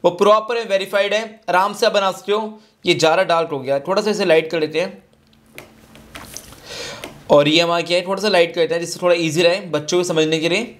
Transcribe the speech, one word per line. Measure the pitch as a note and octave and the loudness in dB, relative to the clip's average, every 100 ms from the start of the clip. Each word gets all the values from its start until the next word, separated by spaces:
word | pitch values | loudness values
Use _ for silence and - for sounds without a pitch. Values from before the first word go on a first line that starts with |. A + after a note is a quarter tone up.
वो | F3 | 0
proper | F3 G3+ G#3+ G#3+ A#3 | 2 4 4 2 -6
है, | |
verified | A3 G3 F#3+ G3+ G3+ | -2 -2 0 -2 0
है, | G#3 A3+ - - | -2 -4 -12 -2
आराम | F3 G3+ | 0 0
से | G#3 A3 | 0 0
आप | |
बना | G3+ G3 | 2 -2
सकते | F#3 - | -4 -2
हो। | G#3 G#3+ G#3+ _ _ | -2 -2 -12 _ _
ये | E3+ | -2
ज़्यादा | D#3 D#3+ E3+ | 2 4 2
डार्क | F3+ E3+ D#3+ | 2 0 0
हो | C#3+ | -6
गया, | B2+ C#3 | -2 -4
थोड़ा | C#3 G3 | 0 -2
सा | G#3 | 0
इसे | F#3+ | -2
light | F#3+ D#3+ D#3 | 2 2 2
कर | E3+ | -4
लेते | D#3 D#3 | -2 -2
हैं। | F#3+ - _ _ _ _ _ - - _ - - - - - - - - - - - - - - - | -4 -8 _ _ _ _ _ -20 -20 _ -20 -20 -20 -20 -16 -16 -18 -20 -18 -14 -14 -14 -16 -18 4
और | D3 C#3+ | 4 6
ये | D#3+ | 2
हमारा | E3+ E3+ | 2 0
क्या | E3+ F3 | 0 -2
है, | F3+ | -2
थोड़ा | F#3+ | -4
सा | G#3 | 2
light | F#3 E3+ | 2 2
कर | E3+ | 0
देते | D#3+ | -2
हैं | E3+ | -2
जिससे | E3+ - | -4 -4
थोड़ा | F3+ F3 | 0 2
easy | E3 D3+ | 0 2
रहे | E3+ F#3 F#3+ | 2 0 -4
बच्चों | D3+ D3 F3+ | -6 -2 -2
को | |
समझने | F3+ E3 D#3 D#3+ | 0 0 0 0
के | D#3+ | 0
लिए। | F3+ B3 - | -2 -4 -14